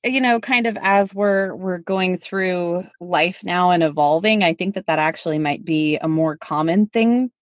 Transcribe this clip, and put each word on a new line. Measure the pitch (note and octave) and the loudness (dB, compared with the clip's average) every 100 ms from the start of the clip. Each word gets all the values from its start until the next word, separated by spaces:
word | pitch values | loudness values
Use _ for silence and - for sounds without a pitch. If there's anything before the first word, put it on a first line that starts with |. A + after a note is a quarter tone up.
you | B3+ C4 | -2 0
know, | B3+ A#3 | 2 0
kind | - B3 A#3 | 0 0 0
of | G#3 | -2
as | G3 G3+ G3 | 2 2 2
we're, | G3 G3+ G3 F#3+ | 0 0 2 -2
we're | - F#3+ F3+ | -4 -6 -6
going | E3+ F#3+ F#3 F3+ | -4 0 0 -2
through | - F#3+ F#3 F3+ E3+ F3 F#3 - | -4 -4 -2 -2 -2 -4 -6 -14
life | F3 E3 E3+ - | -2 0 0 -2
now | G3 F3+ F3+ | -4 0 2
and | F3 | 4
evolving, | D#3 D3+ D3 D#3+ G#3+ G#3+ | 2 2 2 2 2 2
I | F3 | 2
think | E3 F#3 | 0 -4
that | F#3+ F#3+ | -4 -2
that | D#3 | 0
actually | D#3 D#3+ E3+ D#3 | -2 -2 -4 -2
might | D3 C#3+ | -2 -4
be | - D#3 D3+ D3+ | -2 0 0 -2
a | E3 | -2
more | D#3+ D#3+ D3+ | 0 0 -2
common | - D3+ D#3+ F#3 G#3+ | -6 -2 2 2 2
thing | A#3 A3+ A#3+ B3+ _ | 2 2 2 -2 _